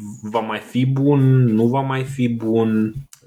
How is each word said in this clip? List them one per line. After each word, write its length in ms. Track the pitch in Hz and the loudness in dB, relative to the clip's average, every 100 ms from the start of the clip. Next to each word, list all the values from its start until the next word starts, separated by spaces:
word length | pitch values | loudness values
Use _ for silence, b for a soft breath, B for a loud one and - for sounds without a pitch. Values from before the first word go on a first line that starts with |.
| 104 - | -10 -14
va 180 | 107 113 | -6 -4
mai 180 | 110 107 | -4 -8
fi 280 | - 127 131 | -4 -2 0
bun, 580 | 135 139 143 131 131 | 2 2 4 4 4
nu 220 | 123 110 117 | 4 4 2
va 140 | 135 | 0
mai 240 | 135 131 | -2 -4
fi 240 | 131 - 123 | -6 -4 -4
bun. 680 | 117 110 113 113 110 110 135 139 - | -2 -2 0 2 0 -2 -6 -16 -20